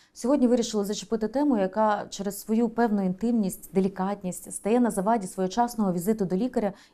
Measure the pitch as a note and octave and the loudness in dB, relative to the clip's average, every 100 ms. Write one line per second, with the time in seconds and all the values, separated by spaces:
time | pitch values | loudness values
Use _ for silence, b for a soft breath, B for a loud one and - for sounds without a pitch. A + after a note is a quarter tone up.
0 | b - A#3 C#4+ A#3+ A#3+ A3 G#3+ G3+ G#3 | b -6 0 4 4 4 2 -2 -2 -4
1 | - A3+ G#3+ C4 D4 A#3 F#3+ G3+ G#3+ G#3 | -4 -4 -2 0 2 2 2 2 2 0
2 | - - G3 G3 - A3 A#3 A3+ A#3 G#3 | -4 -8 -6 -6 -2 0 2 2 2 2
3 | F#3 F#3 A3+ A#3 F#3+ - - F#3+ F#3+ F#3+ | 0 0 0 0 0 -4 -4 0 0 0
4 | F#3+ G3+ F3+ F3 - - G3 A#3+ A#3 G3+ | -4 -4 -6 -8 -10 -6 0 2 2 2
5 | F#3 A#3 F#3+ - F#3 G#3+ A#3+ A3+ G3 F3 | 0 0 -2 -4 -2 0 -2 0 0 0
6 | F3 A3 F#3 F#3 B3+ B3 G#3 B B | 0 0 0 0 -2 -2 -4 B B